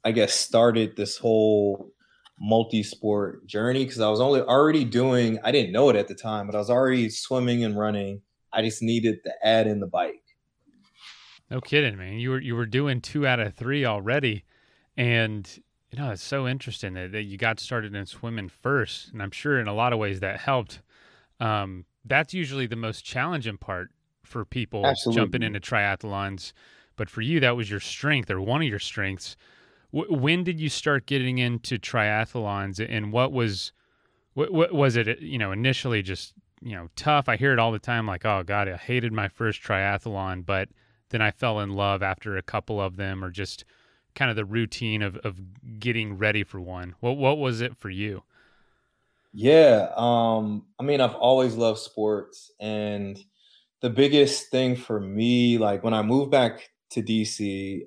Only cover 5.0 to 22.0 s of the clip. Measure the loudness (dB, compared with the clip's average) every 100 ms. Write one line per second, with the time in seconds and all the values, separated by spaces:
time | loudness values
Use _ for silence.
5 | 4 4 2 0 2 2 2 4 6 6
6 | 0 -6 -6 -6 -4 -4 2 2 4 2
7 | 0 -4 -4 -2 0 0 0 0 -2 -2
8 | -4 -8 -16 _ _ -2 -2 -2 0 2
9 | 2 0 -6 -2 2 4 4 0 -2 -2
10 | -4 -6 _ _ _ _ _ _ _ _
11 | -20 -20 -20 -20 -12 -10 -2 0 0 -2
12 | -8 -6 -4 -4 -4 -4 -2 0 0 -2
13 | -4 -2 2 2 0 -4 -4 -2 0 -2
14 | -2 0 0 -4 -8 _ _ _ _ -2
15 | 2 2 2 -2 -10 -18 _ _ _ -10
16 | -8 -8 -6 -4 -2 -4 -8 -10 -10 -8
17 | -8 -8 -8 -4 -2 -2 -4 -6 -6 -8
18 | -10 -12 -10 -8 -10 -8 -2 0 -2 -6
19 | -14 -10 -10 -6 -2 0 0 0 0 0
20 | -2 -2 -4 -4 -2 -2 -2 -10 _ _
21 | _ _ _ -6 -2 -2 -4 -10 -18 _